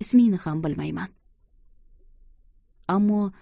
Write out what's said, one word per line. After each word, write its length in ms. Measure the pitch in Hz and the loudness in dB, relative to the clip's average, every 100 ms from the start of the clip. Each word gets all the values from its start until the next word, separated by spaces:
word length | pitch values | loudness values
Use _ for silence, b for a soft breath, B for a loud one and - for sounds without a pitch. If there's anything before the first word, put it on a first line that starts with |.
ismingni 380 | - 247 233 185 | 2 4 4 2
ham 240 | 160 156 | -4 -6
bilmayman." 480 | 160 151 151 165 185 - _ _ _ _ _ - - - - - - - _ _ _ _ - | -6 -6 -8 -8 -10 -14 _ _ _ _ _ -20 -20 -20 -20 -20 -20 -20 _ _ _ _ -2
Ammo 320 | 190 208 208 202 b | 0 2 0 -2 b